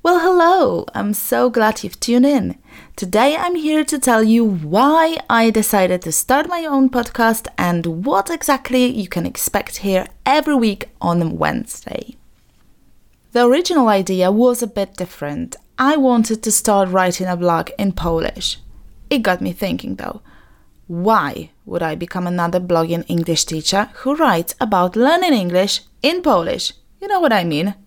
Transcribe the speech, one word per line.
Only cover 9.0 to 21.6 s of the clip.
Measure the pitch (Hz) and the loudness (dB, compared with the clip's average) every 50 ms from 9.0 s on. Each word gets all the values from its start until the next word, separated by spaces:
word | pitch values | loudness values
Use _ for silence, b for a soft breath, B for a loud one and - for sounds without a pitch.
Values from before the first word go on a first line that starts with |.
| 190 | -8
can | 175 - 180 165 | -6 -6 -6 -6
expect | - - - - - - 202 - - - | -6 -6 -6 -6 -4 -4 -4 -6 -6 -12
here | - - 196 190 185 - - - - - | -6 -2 0 0 0 -2 -4 -16 -4 0
every | 254 269 302 294 302 294 | 2 2 2 2 2 2
week | 262 233 220 196 - - - _ _ | 2 2 0 0 -4 -10 -16 _ _
on | - 175 170 175 165 160 - 80 | -2 0 0 0 0 -2 -2 -2
Wednesday. | - 76 - - - - - - - - - - - - - - _ - _ _ _ _ _ _ _ _ _ _ _ _ _ _ _ _ _ _ _ _ | -2 -2 -2 -4 -8 -10 -14 -14 -14 -12 -12 -10 -12 -12 -20 -20 _ -20 _ _ _ _ _ _ _ _ _ _ _ _ _ _ _ _ _ _ _ _
The | - 240 240 | 0 2 4
original | 240 254 320 349 - 349 302 247 | 4 4 2 2 0 0 2 4
idea | 220 208 196 185 196 190 185 180 185 | 4 2 2 0 0 0 2 2 2
was | 202 214 247 247 247 233 | 4 4 4 4 2 0
a | 240 | -4
bit | 202 - 208 196 196 - | -6 -4 -6 -6 -6 -6
different. | - 180 - - - 147 147 147 156 85 - - - _ _ _ - | -10 -10 -10 -8 -12 -10 -8 -6 -8 -8 -10 -12 -20 _ _ _ 0
I | 262 277 311 | 2 2 4
wanted | 302 262 262 240 233 220 226 220 220 | 4 4 4 4 4 2 0 -2 -2
to | - 220 | -2 -2
start | 208 - - 226 208 196 190 185 | -2 0 2 2 4 4 2 2
writing | 180 190 185 180 175 - 185 185 | 2 2 2 2 0 -2 -4 -4
a | 180 | -2
blog | 175 175 175 165 165 165 - - - | 0 0 0 2 0 -2 -6 -6 -2
in | 202 196 | -2 -2
Polish. | 180 - - 170 165 165 - - - - - - - - - - - - - - - - - - | -2 -2 -2 -2 0 0 -2 -4 -4 -6 -8 -8 -8 -8 -14 -20 -20 -20 -20 -20 -20 -20 -4 -2
It | 294 262 | 0 0
got | 220 202 185 180 | 2 0 0 0
me | 190 185 | -2 -6
thinking | 175 - 202 185 165 160 - - - | -4 -4 -4 -4 -4 -6 -6 -10 -10
though, | 190 - - - - b b b b b b b b b b b b _ - | -8 -10 -12 -12 -14 b b b b b b b b b b b b _ -10
why | 170 170 180 214 220 202 156 143 - - - - _ _ | -8 -2 0 2 2 2 2 -2 -6 -10 -14 -16 _ _